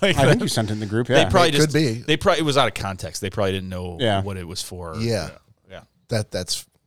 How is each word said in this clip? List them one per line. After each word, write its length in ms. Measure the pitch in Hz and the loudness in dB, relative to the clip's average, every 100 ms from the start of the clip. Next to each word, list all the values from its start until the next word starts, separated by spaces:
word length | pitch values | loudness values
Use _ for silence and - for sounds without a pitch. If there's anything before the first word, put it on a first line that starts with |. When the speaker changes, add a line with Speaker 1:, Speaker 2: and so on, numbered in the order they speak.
Speaker 1:
like 160 | 196 147 | 2 4
Speaker 2:
I 60 | 127 | 4
Speaker 1:
that? 20 | |
Speaker 2:
think 120 | 123 | 4
you 60 | - | 2
sent 220 | - 107 | -2 -2
it 40 | |
in 60 | 107 | -4
the 60 | 104 | -2
group, 220 | 110 120 | -2 2
Speaker 1:
They 60 | 135 | 2
Speaker 2:
yeah. 60 | - | 4
Speaker 1:
probably 200 | 185 170 | 4 4
Speaker 3:
It 60 | 143 | 4
Speaker 1:
just, 120 | 151 | 4
Speaker 3:
could 40 | |
be. 200 | 143 143 | 2 0
Speaker 1:
they 220 | 117 131 156 | -2 -2 0
probably, 220 | 196 160 | 2 2
it 60 | |
was 120 | 156 135 | 2 2
out 120 | 117 | 2
of 60 | |
context. 460 | - 98 92 92 - | 0 -6 -6 -8 -6
They 100 | 98 | -6
probably 200 | - 98 | -2 0
didn't 160 | 95 92 | -2 -4
know 280 | 90 90 87 | -8 -8 -2
Speaker 2:
Yeah. 220 | 117 98 | 0 0
Speaker 1:
what 140 | 98 95 | 0 -6
it 100 | 82 | -10
was 160 | 90 | -10
for. 320 | - 90 85 107 | -10 -10 -10 -6
Speaker 3:
Yeah. 340 | 117 107 76 - _ _ _ | -2 -2 -4 -12 _ _ _
Speaker 1:
Yeah. 120 | 90 - _ - | -20 -20 _ -6
Speaker 3:
That, 220 | 110 104 | -4 -4
that's, 340 | 95 87 - - _ | -6 -6 -8 -8 _